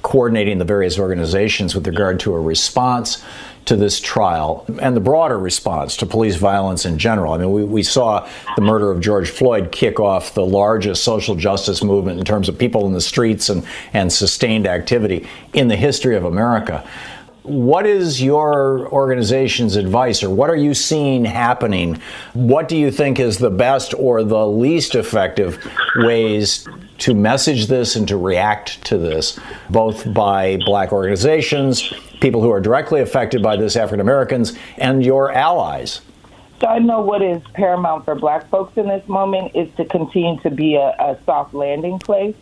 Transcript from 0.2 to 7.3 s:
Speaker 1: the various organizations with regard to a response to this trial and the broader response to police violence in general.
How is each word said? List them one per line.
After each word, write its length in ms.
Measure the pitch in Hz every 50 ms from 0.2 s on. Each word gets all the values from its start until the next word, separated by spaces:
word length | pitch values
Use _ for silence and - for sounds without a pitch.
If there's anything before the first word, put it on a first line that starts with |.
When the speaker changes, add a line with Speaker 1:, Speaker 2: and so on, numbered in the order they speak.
| 120 117 113 110 104 101 101
Speaker 1:
the 80 | 90 87
various 320 | 85 104 101 95 90 82
organizations 760 | 98 98 92 92 87 82 80 90 98 104 107 - - 101 85 -
with 100 | 98 78
regard 340 | 95 85 90 101 92 92 90
to 120 | - 107 90
a 60 | 82
response 840 | 80 80 80 - - - - 131 123 127 123 123 - - - - - - - - - - - - -
to 100 | - 123
this 240 | 101 104 101 - -
trial 680 | - - - 120 104 90 85 78 76 78 80 - - - 113 -
and 140 | - 131 123
the 40 | 113
broader 380 | 95 127 151 160 165 147 123
response 580 | 101 95 90 - - - 107 85 76 71 69 -
to 100 | - 113
police 280 | 90 - 110 110 107 92
violence 480 | 82 101 98 98 98 98 95 92 82 -
in 120 | 90 82
general. 360 | 78 101 113 110 104 87 78